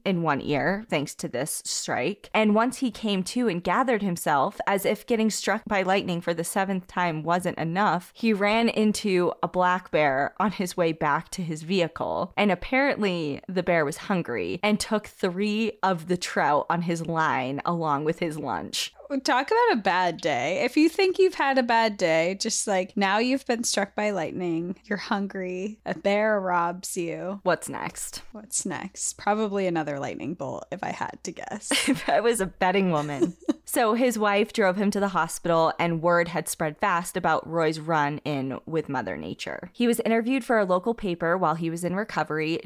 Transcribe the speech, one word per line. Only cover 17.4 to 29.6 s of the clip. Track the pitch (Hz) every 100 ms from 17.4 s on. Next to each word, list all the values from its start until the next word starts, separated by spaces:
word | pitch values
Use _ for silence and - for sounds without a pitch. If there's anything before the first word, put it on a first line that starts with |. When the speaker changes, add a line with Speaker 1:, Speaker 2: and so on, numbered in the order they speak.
| 127 139
Speaker 1:
along | - 170 160 143
with | 151 165
his | 170 151
lunch. | 143 90 - - - - - 277
Speaker 2:
Talk | - 254 277
about | 453 480
a | 262
bad | 190 180 180 165
day. | 165 123 139 185 247
If | 302
you | 320
think | - 381 370
you've | 370 349
had | 277 262
a |
bad | 240 226 226 208
day, | 175 160 170 190
just, | 220 - -
like, | 185 190 -
now | 196 208
you've | 247 269 -
been | 233
struck | 240 - 196
by | - 208
lightning, | 196 156 - 175 165 175 185 -
you're | 196
hungry, | - 208 196 196 180 180 202 220 -
a |
bear | 160 196 202 220 208
robs | 185 175 170 180 - -
you. | 170 160 175 202
Speaker 1:
What's | 180 165 -
next? | - - - - - -
Speaker 2:
What's | 214 214 - 202
next? | 147 190 - - -
Probably | - 214 220 196